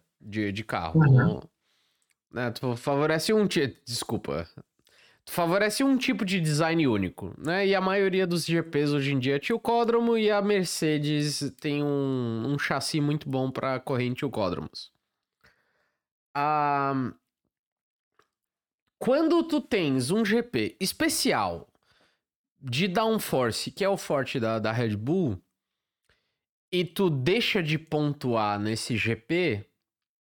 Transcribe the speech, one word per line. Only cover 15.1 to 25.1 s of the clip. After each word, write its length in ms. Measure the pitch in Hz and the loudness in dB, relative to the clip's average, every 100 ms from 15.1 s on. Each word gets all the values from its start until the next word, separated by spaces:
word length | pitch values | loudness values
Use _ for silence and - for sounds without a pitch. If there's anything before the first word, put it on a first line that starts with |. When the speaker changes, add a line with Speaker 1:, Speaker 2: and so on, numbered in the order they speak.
| _ _ _ _ _ _ _ _ _ _ _ _ 143 | _ _ _ _ _ _ _ _ _ _ _ _ -4
Speaker 1:
Ah, 760 | 147 151 147 143 139 135 120 - _ _ _ _ _ _ _ _ _ _ _ _ _ _ _ _ _ _ | 0 0 2 2 0 0 -4 -6 _ _ _ _ _ _ _ _ _ _ _ _ _ _ _ _ _ _
quando 440 | 220 277 320 339 | 2 2 4 2
tu 180 | 330 294 | 2 -2
tens 480 | - 214 156 131 123 | 0 0 2 0 0
um 120 | 208 208 | 0 2
G 160 | 226 | 2
P 340 | 233 117 104 - | 0 -2 -2 -2
especial 920 | 190 - 311 - 254 135 95 85 - _ _ _ _ _ _ _ _ _ | -6 -2 -2 0 0 0 0 -4 -12 _ _ _ _ _ _ _ _ _
de 260 | 135 123 196 | -8 -2 0
downforce, 840 | 180 220 220 - 143 120 107 - | 0 0 0 0 0 0 -2 -6
que 120 | - | -2
é 60 | 196 | -2
o 80 | 196 | -2
forte 420 | - 147 131 139 | -2 -2 -2 -2
da, 200 | 113 113 | -2 -2
da 140 | 107 | -2
Red 220 | 117 117 | 0 -2
Bull, 460 | 104 117 | -2 0